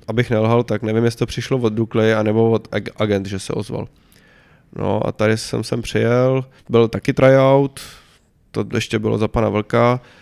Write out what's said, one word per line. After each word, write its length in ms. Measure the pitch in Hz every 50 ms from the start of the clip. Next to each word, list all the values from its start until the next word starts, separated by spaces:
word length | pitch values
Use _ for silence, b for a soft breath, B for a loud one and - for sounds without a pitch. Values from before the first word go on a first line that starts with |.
| - -
abych 220 | 110 117 123 -
nelhal, 320 | 123 107 110 110 117 120 120
tak 200 | - 107 104 -
nevím, 220 | 107 110 113 117
jestli 140 | 117 113 -
to 80 | 123
přišlo 320 | - - - 117 - 135 131
od 140 | 120 110 107
Dukly, 420 | 113 117 110 - 113 110 110 110
anebo 360 | 110 107 107 107 113 113 113
od 180 | 113 104 - -
ag-, 220 | - 107 101 - -
agent, 300 | - 107 104 104 98 95
že 120 | 98 98 95
se 140 | - - -
ozval. 360 | - 107 - 117 113 - - b b b b b b b b b b b b b b b _ - -
No 280 | 104 98 101 107 -
a 60 | - -
tady 240 | - 110 107 110
jsem 280 | 110 - - - 117 113
sem 180 | - 120 120 113
přijel, 640 | - - 107 110 113 120 123 127 131 131 131 131 b b b b -
byl 200 | 120 117 117 110
taky 240 | - 98 - - 131
tryout, 680 | - 131 131 135 135 135 135 135 139 143 139 - - B B B B B B B B _ _ _ _ _ _
to 140 | - 110 104 110 117
ještě 240 | 113 - - - 110
bylo 200 | 107 110 110 107
za 100 | 110 107
pana 200 | - 120 113 101
Vlka, 520 | 101 107 104 - - 117 117 120 123 127 B B B B